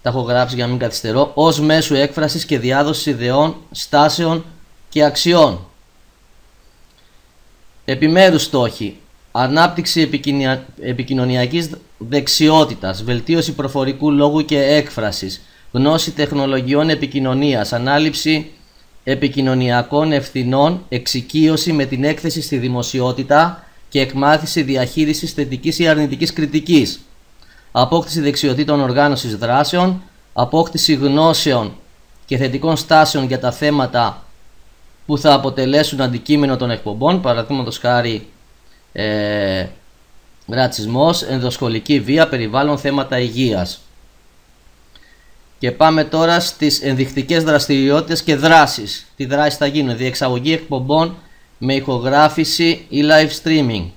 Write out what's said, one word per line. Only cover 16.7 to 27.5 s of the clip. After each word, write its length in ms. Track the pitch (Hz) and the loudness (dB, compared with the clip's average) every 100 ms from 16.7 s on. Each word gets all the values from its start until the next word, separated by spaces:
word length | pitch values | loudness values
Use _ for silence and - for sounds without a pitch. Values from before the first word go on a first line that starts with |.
| 143 160 | 0 2
επικοινωνίας, 840 | 151 139 139 131 131 147 123 101 | 0 -2 -4 -2 0 0 0 -2
ανάληψη 760 | 120 127 143 156 - 156 156 156 - _ _ - - | -4 0 0 0 -2 -2 -2 -4 -18 _ _ -20 -10
επικοινωνιακών 1080 | - 135 143 135 131 131 127 123 120 143 156 | -4 -2 -2 0 0 2 2 0 0 0 0
ευθυνών, 720 | 143 139 131 123 131 151 180 - | 0 -2 -4 -2 2 2 0 -6
εξοικείωση 840 | 123 - 127 123 156 156 156 170 | -6 -4 -8 -4 2 2 2 0
με 120 | 156 131 | -2 -2
την 180 | 127 | -2
έκθεση 380 | 143 156 165 160 | -2 -2 -6 -6
στη 160 | - 135 | -6 -4
δημοσιότητα 1040 | 127 123 120 131 123 127 135 147 170 175 - - - | -2 -4 -4 -2 -2 -4 2 4 4 -2 -20 -20 -6
και 100 | 139 | -2
εκμάθηση 640 | 131 131 143 156 156 175 | -2 0 2 2 0 -4
διαχείρισης 720 | 135 131 127 - 151 151 160 | -2 -2 -2 0 -2 -2 -6
θετικής 460 | - 135 123 160 160 | -6 -6 -4 -4 0
ή 80 | 165 | 2
αρνητικής 460 | 151 147 135 165 | 2 0 -2 -4
κριτικής, 680 | - 147 151 151 160 120 - - - _ - - | -2 -2 -2 4 4 4 -6 -18 -20 _ -20 -20